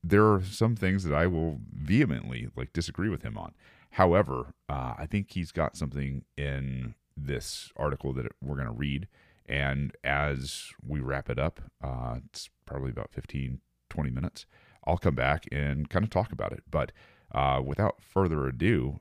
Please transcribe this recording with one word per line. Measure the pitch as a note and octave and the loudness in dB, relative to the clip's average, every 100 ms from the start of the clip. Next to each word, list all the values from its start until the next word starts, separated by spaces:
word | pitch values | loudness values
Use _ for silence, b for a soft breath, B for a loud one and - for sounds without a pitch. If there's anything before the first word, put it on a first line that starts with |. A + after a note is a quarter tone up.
there | E2+ G2+ G#2+ | 6 8 8
are | G2+ | 6
some | F#2+ - A2+ A2 | 2 0 2 4
things | F#2+ G2 | 2 2
that | F2+ | 2
I | D2 E2+ | 4 4
will | E2+ E2 C#2+ - | 2 0 -2 -8
vehemently, | - D2 G#2+ C3+ B1+ - A#1+ A#1+ | -8 4 4 4 0 -4 -6 -8
like, | - - | -8 -6
disagree | E2 E2+ - G#2 | -4 -4 -2 -2
with | F2+ | -2
him | - G2+ | -6 -8
on. | E2 _ b b b | -12 _ b b b
However, | - F#2+ F2 F#2+ C2 A#1+ - - | 4 8 8 6 0 -6 -12 -6
uh, | C#2+ B1+ A#1 | -4 -4 -6
I | E2 | -2
think | G#2 G2 | -2 -2
he's | F#2 E2 | -4 -4
got | - D2+ - | 0 -2 0
something | D2+ C#2 C#2 C2+ - - | -4 -2 -4 -4 -10 -6
in | C#2+ C2+ C2+ C2 A#1+ A1 _ - | -4 -2 -4 -4 -6 -10 _ -8
this | C#2 C2 - - - | -4 -4 -6 -12 -12
article | - D2 C2+ C#2 | -4 -2 -2 -4
that | B1+ A#1 - | -4 -6 -8
we're | C2+ C#2 | -6 -4
gonna | B1 | -4
read. | A1+ C#2+ C#2 F#2+ b b b - | -2 -2 -2 -6 b b b -4
And | C2 C#2 C#2 C#2 - | -2 0 0 -2 -4
as | - C#2+ D2 C#2 C2+ - - - - | 0 0 2 -2 -4 -10 -14 -16 -6
we | D2 | -4
wrap | C2 C2+ - | -2 -4 -4
it | B1 | -2
up, | D#2 - - _ | -2 -4 -16 _
uh, | C#2+ B1+ A#1+ A#1+ - | -8 -6 -6 -6 -10
it's | - - _ - | -16 -16 _ -10
probably | C2+ C2+ | -6 -6
about | A#1 - | -6 -8
fifteen, | - - C#2 B1+ C2 _ _ _ | -10 -8 -6 -4 -6 _ _ _
twenty | - C#2 | -4 -2
minutes, | B1+ F2 - - b b b - | -2 -4 -6 -20 b b b 0
I'll | F2 | 2
come | F#2 | 2
back | C2 B1+ D2+ - | 2 2 2 0
and | C#2 C#2+ C#2+ D2 | -2 -2 -2 0
kind | F#2 | 0
of | A2 | 0
talk | F#2 G#2+ | 0 -2
about | - - | -4 -6
it. | - - | -6 -4
But, | D#2 - b b b b | -2 -2 b b b b
uh, | - C#2 C2+ | 0 2 2
without | C2+ C#2+ G#2 - | 0 0 0 -2
further | - F#2+ F#2+ D2+ C2 | -2 2 2 2 0
ado, | B1 F2+ G2+ B1+ C#2+ | 2 4 4 2 -4